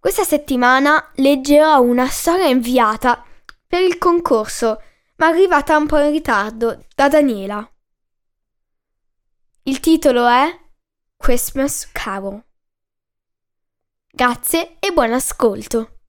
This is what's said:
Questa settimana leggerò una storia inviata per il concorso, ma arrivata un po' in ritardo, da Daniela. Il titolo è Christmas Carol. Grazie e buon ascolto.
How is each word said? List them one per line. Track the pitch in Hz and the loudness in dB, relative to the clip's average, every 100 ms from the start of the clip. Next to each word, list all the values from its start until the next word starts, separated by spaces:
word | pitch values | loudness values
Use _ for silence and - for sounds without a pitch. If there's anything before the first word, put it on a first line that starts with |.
| - | -2
Questa | 403 | -2
settimana | 370 294 294 254 247 262 285 302 - - | -2 -2 -2 0 2 2 2 0 -2 0
leggerò | 269 285 269 294 311 294 | 2 2 4 4 6 4
una | 240 247 254 | 4 2 -2
storia | - - 359 339 | -2 -2 0 2
inviata | 254 233 254 220 220 254 - - - - _ _ | 0 0 2 0 0 -2 -2 -6 -20 -20 _ _
per | 349 | -2
il | 370 349 | 0 0
concorso, | 359 339 339 233 214 - 233 220 - _ _ _ | 0 0 0 -2 -2 -4 -4 -4 -12 _ _ _
ma | 320 | 0
arrivata | 339 381 311 294 302 | 2 2 2 2 0
un | 302 | 2
po' | 302 | 0
in | 294 | 0
ritardo, | 302 302 214 208 220 226 - - | -2 -2 -4 -4 -6 -6 -6 -14
da | - 277 | -2 2
Daniela. | 302 285 208 190 208 226 _ _ _ _ _ _ _ _ _ _ _ _ _ _ _ _ _ _ _ | 4 2 -2 -8 -12 -14 _ _ _ _ _ _ _ _ _ _ _ _ _ _ _ _ _ _ _
Il | - 269 | -8 -4
titolo | - 320 302 240 240 | 0 2 2 2 2
è | 240 302 349 _ _ _ _ _ _ | 2 0 -4 _ _ _ _ _ _
Christmas | - 240 - 269 277 - - | 2 2 -2 -4 -4 -6 -12
Carol. | - 226 196 196 202 _ _ _ _ _ _ _ _ _ _ _ _ _ _ _ _ _ | -12 -10 -10 -10 -14 _ _ _ _ _ _ _ _ _ _ _ _ _ _ _ _ _
Grazie | - 147 143 - 330 339 _ | -4 -4 -2 -4 -4 -4 _
e | 403 | -2
buon | 330 233 | 0 0
ascolto. | 247 - - 233 208 208 226 220 - | -2 -4 -2 -2 -2 -6 -6 -6 -16